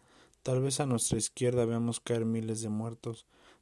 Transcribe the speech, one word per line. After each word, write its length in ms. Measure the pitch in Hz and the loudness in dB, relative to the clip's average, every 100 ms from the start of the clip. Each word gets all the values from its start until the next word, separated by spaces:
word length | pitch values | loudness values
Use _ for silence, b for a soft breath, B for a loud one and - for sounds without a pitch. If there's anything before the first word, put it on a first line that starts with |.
| B B B _ | B B B _
Tal 180 | - 131 | -2 0
vez 200 | 135 131 | 0 0
a 40 | 139 | 2
nuestra 320 | 117 - 113 | 2 2 0
izquierda 460 | - - 123 123 | 0 0 2 4
veamos 380 | 113 117 117 113 | 2 2 0 -2
caer 240 | - 117 113 | -2 0 0
miles 360 | 113 110 113 | 0 -2 -4
de 80 | 113 | -4
muertos, 580 | 107 113 117 120 113 - B B B | -4 -4 -6 -10 -10 -14 B B B